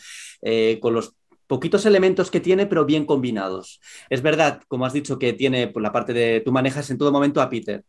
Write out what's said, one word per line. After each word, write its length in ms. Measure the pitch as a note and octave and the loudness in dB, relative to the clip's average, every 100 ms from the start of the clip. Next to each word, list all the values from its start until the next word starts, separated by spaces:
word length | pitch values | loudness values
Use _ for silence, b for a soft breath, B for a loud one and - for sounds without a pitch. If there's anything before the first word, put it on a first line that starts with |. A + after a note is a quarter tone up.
| B B B - | B B B -10
eh, 380 | - A2+ A2+ A2+ | -2 2 2 2
con 120 | A#2+ A2+ | 0 0
los 180 | A2 _ _ _ - | -2 _ _ _ -6
poquitos 380 | C3 E3 G3 G#3+ | -4 0 2 4
elementos 460 | G3+ F#3 F#3 F3+ | 4 4 2 0
que 80 | F3 | 0
tiene, 240 | E3+ F#3+ G3+ | 2 2 2
pero 180 | E3+ C#3 | 2 2
bien 200 | D#3 D3 | 0 0
combinados. 760 | C#3+ B2 G#2+ F#2+ F#2+ F#2 - B B - | 0 0 -4 -4 -6 -12 -20 B B -6
Es 120 | C3+ | -2
verdad, 400 | D3 D3+ D3+ - - | 0 2 0 -2 -8
como 180 | B2+ B2+ | -6 -4
has 60 | |
dicho, 260 | C#3+ C#3+ C3 | -4 -6 -2
que 140 | B2+ | -2
tiene, 340 | A2 C3 B2+ A#2 | 0 0 0 -2
pues, 160 | A2+ | -4
la 80 | G#2+ | -2
parte 200 | A#2+ A2+ | -2 -2
de, 280 | A#2+ A#2 A2+ | 0 2 2
tú 100 | A2+ | 0
manejas 380 | C3 C3 C3+ C#3+ | 0 0 -2 -6
en 80 | B2 | -2
todo 140 | C#3+ | 2
momento 300 | C#3 C#3+ D3 | 2 2 2
a 80 | C3+ | 0
Peter 340 | A#2+ G#2+ G2+ | -2 -6 -8